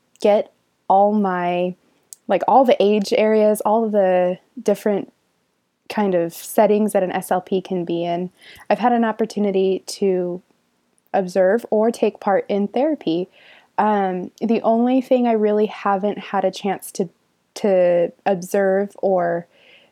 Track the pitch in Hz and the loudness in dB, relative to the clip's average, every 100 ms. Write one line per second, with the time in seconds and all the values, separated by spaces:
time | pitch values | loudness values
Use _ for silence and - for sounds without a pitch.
0 | _ _ 214 208 - _ _ _ - 190 | _ _ 2 2 0 _ _ _ 0 4
1 | 202 214 190 180 175 175 180 180 _ _ | 4 2 0 -2 -2 -2 -4 -6 _ _
2 | _ - - 190 - 220 247 - 202 214 | _ -16 -4 -2 4 4 4 4 2 2
3 | 196 - 214 220 214 214 214 220 226 208 | 0 0 2 4 2 2 0 0 0 2
4 | 190 180 180 185 _ - 220 202 214 196 | 2 2 0 -2 _ -6 -2 0 -2 -2
5 | - _ _ _ _ _ _ _ - - | -6 _ _ _ _ _ _ _ -8 -4
6 | 202 180 170 - - - 208 208 214 202 | 0 0 -2 -6 -2 2 2 2 0 0
7 | 185 190 - 185 - 196 - 185 170 170 | -2 -4 -4 -4 -2 -4 -4 -6 -4 -4
8 | 170 170 180 - - - - 202 240 240 | -4 -4 -6 -12 -20 -12 -4 0 2 2
9 | 226 220 226 - 208 190 190 185 - - | 0 -2 -4 -2 -2 0 0 -2 -6 -4
10 | 196 185 180 175 - _ _ _ _ _ | 0 0 -2 -8 -14 _ _ _ _ _
11 | _ 196 180 196 185 226 - 214 226 233 | _ -4 -2 2 2 2 0 0 0 0
12 | 214 - - 185 - 202 202 240 302 294 | -2 -2 -2 -2 0 -2 -2 -2 -2 -2
13 | - 165 190 _ - - _ - 214 208 | -4 -4 -6 _ -20 -20 _ -2 0 0
14 | 190 185 180 - 220 226 214 226 247 262 | -2 -4 -8 -6 -2 0 2 2 2 0
15 | 254 254 240 226 208 208 214 - 202 196 | 2 2 2 2 2 2 0 -2 -2 -2
16 | 208 190 - 196 190 190 202 180 - - | -2 -6 -6 -2 -2 -2 -6 -6 -8 -6
17 | 180 - _ _ _ - 214 190 180 175 | -6 -8 _ _ _ -4 0 2 4 2
18 | 170 - - 185 180 202 196 190 202 - | 0 -2 -4 -4 -2 0 2 0 -2 -4
19 | 196 185 175 170 170 _ _ - _ | -2 0 0 -4 -8 _ _ -20 _